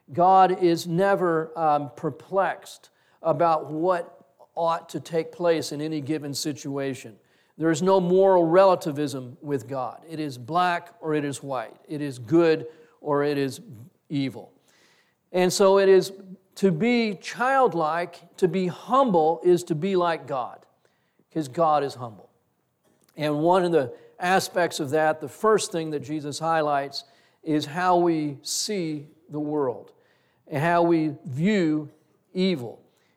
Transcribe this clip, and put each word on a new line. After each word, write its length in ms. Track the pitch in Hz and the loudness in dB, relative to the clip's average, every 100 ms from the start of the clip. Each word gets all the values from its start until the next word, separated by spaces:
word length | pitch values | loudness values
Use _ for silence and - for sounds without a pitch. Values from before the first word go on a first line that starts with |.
| - | -8
God 500 | 139 175 190 185 185 | 2 6 6 6 4
is 240 | 175 165 175 | 2 0 -2
never, 680 | 165 196 190 175 160 160 165 | 0 2 2 0 -2 -4 -2
um, 320 | 160 147 139 - | 0 0 -2 -8
perplexed 920 | 156 - - 190 170 - - - _ _ _ _ | -8 -8 -6 -2 -2 -4 -12 -20 _ _ _ _
about 480 | 165 147 170 156 143 | -4 0 2 0 -2
what 560 | 156 180 175 170 - _ _ _ | -4 -2 -2 -4 -18 _ _ _
ought 340 | - 165 160 - | -4 -2 -2 -6
to 100 | 156 | -12
take 320 | - 165 160 | -6 -6 -6
place 400 | - 175 160 - | -2 0 0 -2
in 80 | 143 | -6
any 200 | 156 156 | -6 -6
given 340 | 135 156 143 | -6 -6 -6
situation. 800 | 135 156 127 139 139 139 123 117 104 _ _ _ - | -8 -8 -8 -8 -6 -6 -8 -14 -20 _ _ _ -4
There 140 | 160 | 0
is 120 | 151 | 2
no 180 | 185 190 | 2 2
moral 440 | 175 185 190 180 | 4 4 6 4
relativism 920 | 165 180 196 180 165 139 147 135 123 147 | 4 6 6 4 -2 -6 -6 -8 -12 -14
with 280 | 147 139 117 | -6 -6 -6
God. 340 | 135 117 - 165 | -8 -8 -12 -14
It 120 | 160 | -10
is 160 | 151 123 | -10 -10
black 560 | 123 170 180 175 170 - | -4 0 0 -2 -8 -10
or 140 | 160 | -4
it 100 | 151 | -2
is 180 | 143 127 | -4 -8
white. 340 | 139 127 110 - - | -8 -8 -8 -14 -12
It 140 | 147 | -8
is 160 | 147 123 | -8 -10
good 480 | 110 165 165 156 156 - _ _ | 0 4 4 2 -2 -16 _ _
or 220 | 151 143 | -2 0
it 160 | 147 143 | 0 0
is 220 | 139 120 - 110 120 _ - | -2 -6 -16 -20 -20 _ -8
evil. 440 | 143 131 110 - _ _ _ _ _ _ _ _ | -4 -4 -6 -16 _ _ _ _ _ _ _ _
And 200 | 180 180 | 0 0
so 260 | 180 196 196 | 4 4 6
it 100 | 190 | 6
is, 240 | 190 185 - - - _ - | 6 4 -6 -18 -20 _ 0
to 140 | 196 | 0
be 460 | 160 233 240 226 180 | 2 2 2 0 -4
childlike, 1200 | - 185 247 269 240 170 151 165 175 - - - | -10 -4 2 4 4 2 -2 -2 -6 -10 -20 -2
to 100 | 185 | 0
be 220 | 185 180 | 0 -4
humble, 720 | - - 254 262 175 156 170 | -6 0 2 4 4 2 2
is 220 | 180 175 | 4 2
to 100 | 175 | 2
be 220 | 156 190 185 | -4 -2 0
like 300 | 175 160 139 | 0 -2 -6
God, 380 | 135 107 - _ _ _ _ _ _ _ | -8 -8 -12 _ _ _ _ _ _ _
'cause 160 | 160 139 | -8 -6
God 340 | 143 160 151 | 0 2 2
is 120 | 139 | 0
humble. 340 | 120 120 104 - _ _ _ _ _ _ _ _ - | -6 -14 -16 -20 _ _ _ _ _ _ _ _ -6
And 240 | 151 147 | -4 2
one 240 | 170 185 | 4 4
of 80 | 175 | 4
the 200 | 160 123 - - - | 2 0 -6 -20 -6
aspects 640 | 175 190 190 190 165 - | 0 0 0 -2 -2 -2
of 100 | 139 | -2
that, 300 | 156 156 156 | 0 2 0
the 80 | 135 | -6
first 440 | - 220 208 - | -2 2 2 0
thing 180 | 170 160 | -6 -6
that 100 | 147 | -6
Jesus 380 | 131 156 147 135 | -6 -8 -8 -6
highlights, 640 | 160 160 151 143 139 - - _ _ _ | -2 0 0 -2 -4 -8 -14 _ _ _
is 240 | 160 151 147 | -4 -2 -2
how 300 | 170 185 175 | -2 2 4
we 420 | 175 160 147 131 | 4 0 -2 -6
see 680 | - - - 202 160 151 147 _ - | -8 -6 -4 -4 -4 -6 -12 _ -12
the 120 | 147 | -8
world 520 | 147 151 131 104 - _ _ _ _ _ - | -4 -2 -2 -4 -10 _ _ _ _ _ -8
and 160 | 139 | -2
how 200 | 165 175 | 0 2
we 340 | 170 165 156 139 | 4 2 0 -4
view 640 | 156 131 185 208 160 151 143 _ _ _ _ | -8 -2 0 2 2 -2 -6 _ _ _ _
evil. 480 | 185 190 156 113 - _ _ _ | -2 -2 -2 -6 -14 _ _ _